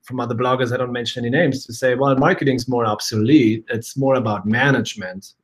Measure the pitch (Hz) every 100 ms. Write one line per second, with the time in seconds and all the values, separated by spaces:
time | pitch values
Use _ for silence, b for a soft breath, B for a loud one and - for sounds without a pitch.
0 | - 127 117 113 123 127 123 123 123 120
1 | 117 127 120 143 160 131 - 113 131 123
2 | 139 131 151 190 139 127 120 120 113 104
3 | - 110 110 151 113 110 110 113 - 139
4 | 135 127 113 101 101 117 139 127 - 107
5 | 92 - - _